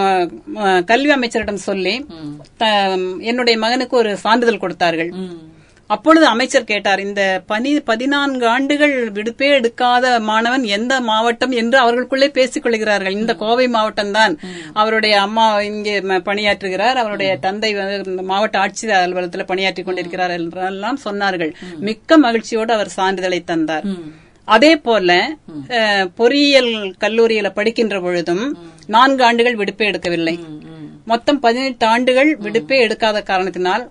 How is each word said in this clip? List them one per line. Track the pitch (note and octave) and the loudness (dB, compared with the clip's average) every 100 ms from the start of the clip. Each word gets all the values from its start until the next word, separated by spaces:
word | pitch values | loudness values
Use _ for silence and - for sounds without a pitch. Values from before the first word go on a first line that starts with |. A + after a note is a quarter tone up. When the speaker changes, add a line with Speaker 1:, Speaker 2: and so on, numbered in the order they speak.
| G3 F#3 F3 - - | 2 2 0 -6 -12
Speaker 1:
ம-, | G#3 G3+ F#3 | -2 2 2
கல்வி | F3 A#3 C#4+ | 2 2 4
அமைச்சரிடம் | C#4 A#3 A3+ G#3 G3+ | 2 0 -2 -4 -6
சொல்லி, | G3 G3 F#3 A#3 | -4 -4 -2 -4
Speaker 2:
ம். | D4 E3 D3+ D3 - - | -8 -14 -14 -14 -14 -4
Speaker 1:
த-, | A3 G#3 G3 F#3 F#3 F#3 | 0 2 2 0 -4 -6
என்னுடைய | A3 B3 A#3 A3+ | -4 0 2 2
மகனுக்கு | A3 B3+ B3 B3 | 0 -2 0 0
ஒரு | A3 F#3+ | 0 0
சான்றிதழ் | G#3 A#3+ A#3 G3+ | 2 2 2 0
கொடுத்தார்கள். | F#3 F3 F3 E3 E3+ | -4 -2 0 0 -4
Speaker 2:
ம். | F3+ F#3 E3+ D#3+ - _ _ - | -8 -10 -12 -20 -20 _ _ -6
Speaker 1:
அப்பொழுது | G#3+ D#4 D#4+ D4 | -2 4 4 4
அமைச்சர் | A3+ B3+ C4+ | 2 0 0
கேட்டார், | A3+ G#3 G3+ G3 | 0 -2 0 -2
"இந்த | G3 G3+ G3 F#3 F#3 | -2 -2 -2 -2 -4
பனி-, | G#3+ C4 D4 | -4 -2 -2
பதினான்கு | C#4+ A3+ C4 C#4+ C#4 B3+ A#3 | -2 -2 0 0 0 0 0
ஆண்டுகள் | A#3+ C#4 D4 D4 C4+ A3+ | 2 0 2 2 0 -2
விடுப்பே | G3+ G#3+ A3+ C#4 | -4 -6 -2 2
எடுக்காத | C#4 A#3 - B3 B3 B3+ A#3+ | 2 2 0 2 2 2 0
மாணவன் | G#3+ G#3+ A#3 C4 | 0 0 0 0
எந்த | A3+ G3+ B3 C4+ | 0 -2 0 -2
மாவட்டம்?" | A#3 A3 A#3 A#3 C4 | 0 0 0 0 -2
என்று | A#3+ A#3 C4+ | 0 2 4
அவர்களுக்குள்ளே | A#3+ A#3+ B3 C4+ C#4 | 4 2 0 2 2
பேசிக் | C4 B3+ D#4 | 2 0 0
கொள்கிறார்கள். | B3+ A3 G#3+ G3+ F#3+ | -2 0 0 0 0
இந்த | G3+ A3+ | -2 -2
Speaker 2:
ம். | A3 | -2
Speaker 1:
கோவை | G#3+ B3 B3+ | 0 2 2
மாவட்டம் | A3+ G#3+ G#3 G#3 | 2 0 -2 -2
தான். | G#3 G#3+ D#3 | 2 2 0
Speaker 2:
ம். | F#3 F3 D#3 | -8 -12 -6
Speaker 1:
அவருடைய | F3+ A3 A3 G#3+ G3+ | 0 0 2 2 2
அம்மா | G3 A3 A3 G#3 | 2 2 2 2
இங்கே | G#3 G#3+ G#3 G3+ | -2 -4 -4 -2
ம-, | |
பணியாற்றுகிறார், | F#3+ F#3 G3 G3+ G#3 G3 G3 F#3 A3 | 0 -2 -2 0 0 -2 -2 -2 0
அவருடைய | C4 A3 G3+ F#3+ | 0 -2 -2 -2
Speaker 2:
ம். | F#3 | -2
Speaker 1:
தந்தை | F#3+ G#3 A3 | -2 -2 -2
வந்து | G3+ G3 G3+ F#3+ | -2 -4 -4 -6
இந்த | F#3 | -6
மாவட்ட | F#3+ F#3+ G#3+ G#3 | -2 -2 0 0
ஆட்சியர் | G3 G3 A3+ | -2 -2 0
அலுவலகத்தில் | G3 F3+ F3+ F3+ F#3 F#3+ | 2 2 -2 -4 -6 -4
பணியாற்றி | F#3 F#3+ F#3 | -2 -2 -2
கொண்டிருக்கிறார் | F3+ F#3 F3 F3+ F3+ | -4 -6 -6 -4 -4
Speaker 2:
ம். | |
Speaker 1:
என்றெல்லாம் | F3 E3+ E3+ F#3 F#3+ G#3 C#4 | -4 -6 -6 -6 -6 -6 -6
சொன்னார்கள். | G#3+ G3+ G3+ F3+ D#3+ D3+ | -6 -4 -2 -2 -4 -8
Speaker 2:
ம். | F3+ E3 | -14 -8
Speaker 1:
மிக்க | G3 A3 - D#4+ | -6 -6 4 6
மகிழ்ச்சியோடு | B3 A3+ A3 A3+ A3+ | 6 2 -2 -2 0
அவர் | A3 F#3+ - | 0 -2 -2
சான்றிதழை | F#3+ F#3+ F#3 F3+ | 0 0 -2 -2
தந்தார். | E3+ E3 D#3 D#3 | -2 -2 -2 -2
Speaker 2:
ம். | G#3 F3+ D#3 D#3 - _ | -4 -8 -10 -18 -20 _
Speaker 1:
அதே | - A3 D4 D#4+ | 2 4 6 4
போல, | A#3+ G#3+ F3+ F3 A#3+ D#4 - | 2 2 2 2 0 -6 -14
Speaker 2:
ம். | D#3 C3+ | -14 -4
Speaker 1:
அ, | A#3+ G#3+ G3+ F#3+ | 0 2 0 -2
பொறியியல் | F3+ A#3+ C#4+ C#4+ C4+ A#3+ A3 G3 F#3 | 0 2 4 4 4 4 -2 -6 -4
கல்லூரியில | G#3 A3+ A3+ A3 G3 | 0 2 2 2 -2
படிக்கின்ற | G#3 G#3+ A#3 A3 G3+ | -2 -2 0 -2 -2
பொழுதும் | F3+ F3 E3 F3 C4+ | -2 -2 -2 -2 -4
Speaker 2:
ம். | E4 - - - | -8 -14 -18 0
Speaker 1:
நான்கு | G#3+ C4+ C4+ | 4 4 4
ஆண்டுகள் | A#3+ A#3 A#3+ A#3 | 4 4 2 0
விடுப்பே | G3 G3 | -4 -2
எடுக்கவில்லை. | G#3 F#3 F#3 E3+ E3 E3+ | -2 -2 -2 -2 -2 -4
Speaker 2:
ம், | E3 | -8
ம். | D3+ D#3+ D#3+ D3+ D3+ | -16 -16 -18 -18 -12
Speaker 1:
மொத்தம் | - A#3 - C#4+ | -4 -2 0 0
பதினெட்டு | A#3 A#3+ C4+ A#3+ A3 | 0 0 -2 -2 0
ஆண்டுகள் | A#3 B3+ B3+ D4 C#4+ | 2 2 2 2 0
Speaker 2:
ம். | |
Speaker 1:
விடுப்பே | G#3 A3+ - C4 A3 | -2 -4 0 2 2
எடுக்காத | A3 A3 G#3 | 2 0 0
காரணத்தினால், | G3+ F#3+ F#3+ F3+ F3+ G#3 B3 | -2 -2 -2 -2 -2 -2 -4